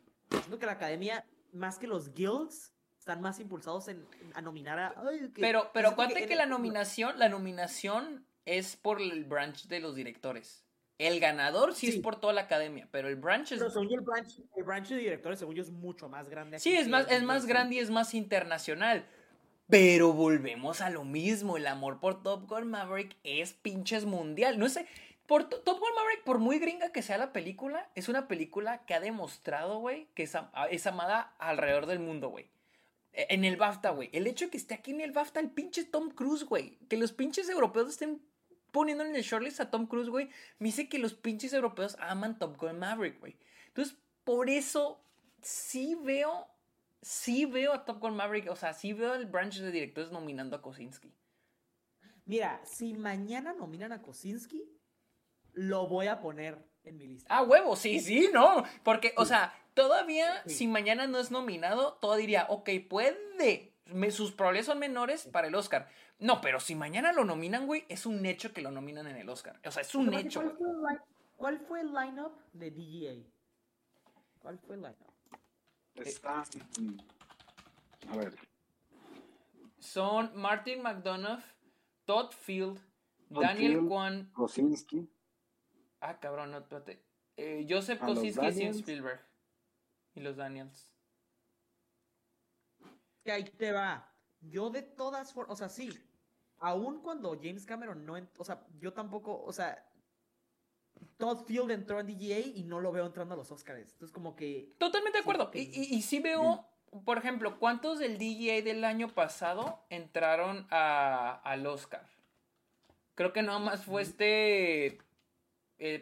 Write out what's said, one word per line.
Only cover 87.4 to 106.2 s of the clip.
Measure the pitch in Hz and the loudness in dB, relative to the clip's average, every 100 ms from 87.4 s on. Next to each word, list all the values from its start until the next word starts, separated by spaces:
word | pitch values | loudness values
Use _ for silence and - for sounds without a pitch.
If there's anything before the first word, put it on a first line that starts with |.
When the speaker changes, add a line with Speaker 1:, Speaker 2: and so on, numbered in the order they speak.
| 151 151 151 | -8 -6 -2
Speaker 2:
Joseph | 185 196 226 | -2 -2 -4
Speaker 3:
A | - | 0
los | 226 | 0
Speaker 2:
Kosinski | 220 | 0
y | |
Steven | 196 151 180 | 0 0 0
Speaker 3:
Daniels. | 202 214 | -2 -4
Speaker 2:
Spielberg. | 214 147 131 127 _ _ _ _ _ _ _ _ _ - | -6 -8 -8 -10 _ _ _ _ _ _ _ _ _ -12
Y | |
los | 143 135 | -10 -8
Daniels. | 139 135 135 - - _ _ _ _ _ _ _ _ _ _ _ _ _ _ _ _ _ _ _ - - _ _ | -10 -10 -14 -20 -20 _ _ _ _ _ _ _ _ _ _ _ _ _ _ _ _ _ _ _ -20 -20 _ _
Speaker 1:
Que | 220 | -6
ahí | 208 | -4
te | 202 - 220 | -6 -6 -4
va. | 202 196 135 - _ _ _ | -2 -2 -4 -10 _ _ _
Yo | 160 170 226 | -12 -6 -6
de | 254 | -6
todas | 277 - 262 277 262 | -10 -8 -6 -6 -10
for-, | 247 - | -12 -10
o | 202 | -10
sea, | 196 | -10
sí. | - 254 - _ _ _ _ _ _ | -10 -12 -14 _ _ _ _ _ _
Aún | 175 185 247 302 | -2 -2 -2 -6
cuando | 330 311 190 156 | -8 -6 -6 -6
James | 160 196 202 | -10 -12 -12
Cameron | 226 233 160 151 | -10 -10 -12 -12
no | 175 | -12
ent-, | 180 - | -14 -14
o | |
sea, | 175 180 - 151 | -12 -12 -14 -12
yo | 180 | -10
tampoco, | 185 214 208 214 202 | -8 -8 -8 -8 -8
o | - | -8
sea, | 185 170 - _ _ _ _ _ _ _ _ _ _ _ - - _ | -6 -6 -6 _ _ _ _ _ _ _ _ _ _ _ -20 -20 _
Todd | 226 233 233 | -4 -4 -2
Field | 233 240 | -2 0
entró | 214 196 208 | -2 -4 -6
en | 202 | -6
D | |
G | 190 202 202 | -8 -4 -4
A | |
y | 269 214 | -4 -8
no | 170 175 | -8 -4
lo | 180 | -2
veo | 175 175 | -2 -4
entrando | 180 175 | -6 -10
a | 170 | -10
los | 123 | -12
Oscars. | 143 - 127 104 | -16 -14 -16 -16
Entonces, | _ 165 | _ -18
como | 170 165 - | -12 -12 -8
que | 147 139 135 _ | -8 -8 -10 _
Speaker 2:
Totalmente | 349 403 415 415 | 2 2 2 0
de | |
Speaker 1:
siento | 403 381 | 2 0
Speaker 2:
acuerdo. | 226 | 0
Speaker 1:
que | - | -4
Speaker 2:
Y, | 269 | -8
y, | 269 269 233 | -6 -2 -2
y | |
sí | - | 0
veo, | 285 | 0